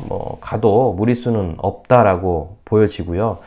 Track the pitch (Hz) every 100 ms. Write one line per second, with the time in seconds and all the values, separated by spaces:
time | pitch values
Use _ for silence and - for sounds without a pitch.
0 | - 95 - - - 110 110 110 127 90
1 | 113 120 123 110 90 80 101 - - 123
2 | 107 90 92 82 80 - - 107 104 -
3 | 85 87 113 95